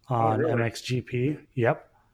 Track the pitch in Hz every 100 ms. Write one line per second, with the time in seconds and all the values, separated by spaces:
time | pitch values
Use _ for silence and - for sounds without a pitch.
0 | - 120 113 110 110 117 113 - - 127
1 | - 123 131 156 - 131 117 156 - _
2 | _